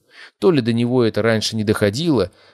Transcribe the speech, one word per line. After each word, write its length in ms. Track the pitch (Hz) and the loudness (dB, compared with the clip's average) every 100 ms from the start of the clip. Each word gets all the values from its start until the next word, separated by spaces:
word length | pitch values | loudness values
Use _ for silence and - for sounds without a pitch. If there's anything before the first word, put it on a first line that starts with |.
| _ - - _ | _ -20 -20 _
То 120 | 196 | 2
ли 100 | 151 | 2
до 100 | 113 | 2
него 320 | 117 120 127 | 0 0 0
это 200 | 113 104 | 0 0
раньше 320 | 113 110 - 110 | 0 0 -2 -4
не 80 | |
доходило, 680 | 104 104 104 113 170 127 90 - _ | -2 0 0 0 0 0 -2 -8 _